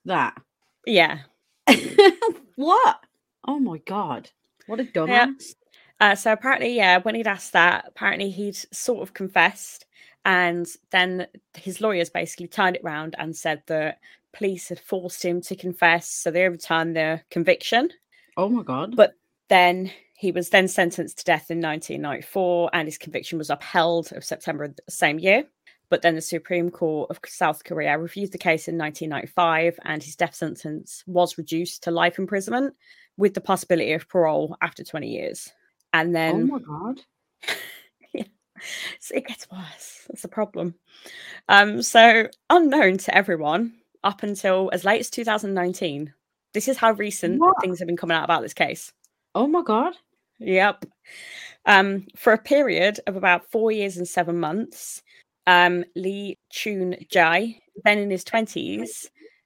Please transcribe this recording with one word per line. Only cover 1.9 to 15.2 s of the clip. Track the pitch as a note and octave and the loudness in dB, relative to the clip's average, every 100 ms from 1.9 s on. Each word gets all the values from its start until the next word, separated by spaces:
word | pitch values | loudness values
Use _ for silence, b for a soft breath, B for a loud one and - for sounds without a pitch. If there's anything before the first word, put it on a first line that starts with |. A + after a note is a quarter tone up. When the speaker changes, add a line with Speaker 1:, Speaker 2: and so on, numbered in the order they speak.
| - G4 E4+ A4+ E4 _ - | 6 6 6 -2 -4 _ -6
Speaker 1:
What? | D4 G#4 C5 - _ _ _ _ - | 2 4 4 2 _ _ _ _ -8
Oh | D4 | -4
my | B3 D#3+ | -2 -4
God. | - G3 F3+ A#2+ - _ _ _ - | -6 -6 -4 -6 -10 _ _ _ -12
What | A3 | -8
a | |
Speaker 2:
Yeah. | C4 - D#3+ A#3+ C3+ | -4 -2 2 4 2
Speaker 1:
dumbass. | C3+ - - _ b b b | 0 -14 -20 _ b b b
Speaker 2:
Uh, | G#3 G3+ | 4 4
so | A#3 | 0
apparently, | G#3+ B3+ C#4 A#3 A#3+ | 0 0 0 0 2
yeah, | F#3+ F3+ | 4 4
when | G#3+ A3+ | 4 -4
he'd | A3 | -4
asked | G3 - | -6 0
that, | F#3+ F3 - - | 4 4 4 -6
apparently | - G#3 F#3+ G3 | -6 -4 -2 -6
he'd | F3+ G3+ F#3+ - | -6 -8 -8 -12
sort | - - A3 | -10 -6 -6
of | F#3+ | -6
confessed. | - F#3+ F#3+ E3+ - - - _ b b b G3 | -10 -4 2 2 0 -18 -20 _ b b b 0
And | F3+ F3+ F3 E3+ - _ | 2 2 0 -6 -10 _
then | F#3+ F#3 F#3 F3 - _ - | 0 0 -2 -8 -14 _ -16
his | F#3+ F3+ | -12 -4
lawyers | G#3+ F#3+ E3+ | -2 0 -2
basically | F3 E3+ - F3 | -4 -8 -10 -10
turned | - F#3+ F3+ | -2 0 0
it | |
round | D#3+ D3+ D#3+ - | -6 -8 -8 -10
and | D#3 D#3+ | -10 -6
said | E3 D3+ - | -6 -6 -4
that | D#3+ D3+ - b b _ | -4 -4 -8 b b _
police | - G3+ F3+ - | -6 -6 -6 -10
had | E3+ | -14
forced | - F#3+ F3+ - | -6 -6 -6 -6